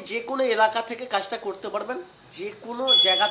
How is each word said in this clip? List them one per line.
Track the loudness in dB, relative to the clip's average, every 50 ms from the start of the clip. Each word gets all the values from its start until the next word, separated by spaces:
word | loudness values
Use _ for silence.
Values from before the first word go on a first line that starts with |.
| -4 -4
যে | -4 -4 -4 -4
কোনো | -2 0 0 2 4
এলাকা | 4 4 4 4 0 -4 -6
থেকে | -8 -10 -8 -2 -2
কাজটা | 0 0 0 -4 -4 -6
করতে | -8 -8 -8 -8 -6 -6
পারবেন, | -6 -6 -6 -8 -8 -10 -14 -18 -20 -18 -10 -8
যে | -6 -6 -6 -10 -10 -12
কোনো | -10 -8 -4 0 4 6 6 6
জায়গা | 6 4 4 2 0